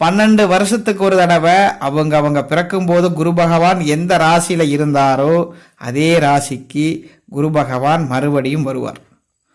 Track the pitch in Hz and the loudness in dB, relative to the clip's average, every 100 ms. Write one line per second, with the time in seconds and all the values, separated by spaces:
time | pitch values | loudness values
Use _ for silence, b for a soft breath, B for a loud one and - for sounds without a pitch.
0 | 160 196 214 214 202 185 196 226 208 196 | -2 2 4 4 4 2 0 -2 -2 -2
1 | 196 190 170 170 160 185 196 - 139 147 | 0 2 2 2 4 4 2 0 -4 -2
2 | 151 151 147 143 139 156 175 190 180 175 | 0 0 0 -2 -2 -2 -2 -4 0 0
3 | 175 156 160 170 170 170 175 185 151 151 | 0 0 -2 0 0 2 2 0 -2 -2
4 | 175 190 160 170 170 175 160 143 151 143 | 0 2 2 2 0 -2 0 0 0 2
5 | 135 135 139 170 170 B B B 117 127 | 2 2 0 0 -2 B B B -8 -2
6 | 160 170 147 143 139 131 - 143 156 - | 2 2 2 0 -2 -10 -8 -4 -4 -4
7 | B B _ 139 156 170 127 127 139 165 | B B _ -4 -2 0 -2 -2 0 -2
8 | 151 127 143 143 131 156 135 127 120 - | -2 -2 -2 -2 -2 -4 -4 -6 -8 -12
9 | _ _ _ _ _ | _ _ _ _ _